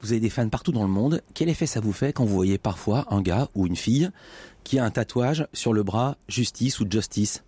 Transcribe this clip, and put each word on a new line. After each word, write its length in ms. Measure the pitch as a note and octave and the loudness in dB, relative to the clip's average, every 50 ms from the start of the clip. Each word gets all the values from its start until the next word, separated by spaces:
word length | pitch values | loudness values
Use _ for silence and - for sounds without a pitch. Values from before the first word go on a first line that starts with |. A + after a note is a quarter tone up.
| - | -4
Vous 100 | G#2 A#2 | -2 0
avez 80 | A2+ | 0
des 80 | A2+ G#2+ | 0 0
fans 180 | - - A#2+ A2 | 0 0 -2 -2
partout 220 | - A#2+ - - C#3+ | -2 -2 -2 -2 0
dans 100 | A#2 G#2 | 0 2
le 80 | F#2+ | 2
monde. 320 | F#2+ G2 A2 C#3+ D#3+ - - _ - | 2 2 2 2 0 0 -4 _ -4
Quel 160 | - D#3 E3+ | -2 0 0
effet 160 | D#3+ - E3+ | 0 0 -2
ça 160 | C#3+ - A#2 | -2 -2 -2
vous 140 | G#2+ G#2+ G2 | -2 -2 -2
fait 180 | - - C#3 D3 | 0 -2 -2 0
quand 140 | - B2+ | 0 0
vous 80 | G#2+ G2+ | 2 2
voyez 240 | F#2+ F#2 F#2+ G2 F#2+ | 2 4 2 2 0
parfois 480 | - G#2+ F#2 - - - G#2 B2+ D3 - | 0 -4 -4 -2 -2 0 0 0 0 0
un 140 | G#2 G2+ F#2+ | 0 0 2
gars 260 | F2+ E2+ A2+ C#3+ - - | 2 2 0 0 0 0
ou 120 | G2+ F#2 | -2 0
une 100 | F2 F2+ | 0 0
fille 340 | F2+ - - A2+ C#3 E3 F#3 - - - - - - - - - - - | -2 0 2 2 2 2 0 -2 -10 -20 -20 -20 -20 -20 -20 -20 -20 -6
qui 160 | - - C3+ | -2 0 0
a 60 | B2 | 0
un 60 | A2+ | 0
tatouage 560 | - C3 A2+ - - B2 B2 B2+ D#3 D#3 D#3 - - | 0 -2 -4 -2 0 0 0 0 0 -2 -4 -6 -6
sur 180 | - - B2 A2+ | -4 0 2 2
le 100 | G#2+ G#2 | 2 2
bras, 360 | F#2+ F#2 A2 B2 C#3 - - _ - | 2 0 0 0 0 -2 -6 _ -8
Justice 520 | - B2 A#2+ - - - A#2 C3 - - | -2 -2 -2 -2 0 -2 -2 -2 0 0
ou 60 | A#2 F#2+ | -2 0
Justice, 540 | G2 A2 G2+ - - - G#2 G#2 - - - | 0 0 -2 0 -2 -2 0 0 -2 -6 -12